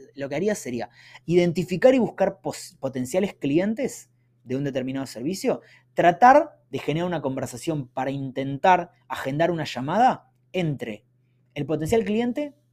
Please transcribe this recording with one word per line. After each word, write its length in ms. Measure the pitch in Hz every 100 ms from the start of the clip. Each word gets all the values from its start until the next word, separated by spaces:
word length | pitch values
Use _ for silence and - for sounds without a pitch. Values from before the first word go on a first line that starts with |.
| 135
lo 160 | 139 139
que 60 | 139
harías 240 | 202 208
sería 300 | 127 120 107 _ - - -
identificar 720 | 175 175 165 165 165 175 240
y 20 |
buscar 440 | 202 - 185 -
pos-, 360 | 147 - - -
potenciales 540 | 135 127 123 185 202
clientes 800 | - 143 156 202 226 262 - - _ _ _
de 120 | 117 131
un 80 |
determinado 440 | 143 131 127 135 135
servicio, 540 | - 135 190 254 - - - _ -
tratar 640 | 165 254 247 285 320 - _
de 80 | 131
generar 300 | - 151 180
una 140 | 160
conversación 680 | 135 131 127 120 - 156 123
para 240 | - 131
intentar 800 | 139 135 131 135 139 190 180 170 _ -
agendar 440 | - 131 147 220
una 120 | 165
llamada 680 | 139 120 135 190 254 - _ _ _
entre 540 | 185 160 139 117 104 _ _ _ _ _
el 120 | 143 143
potencial 380 | 156 160 226
cliente 500 | 202 214 240 269 294 - _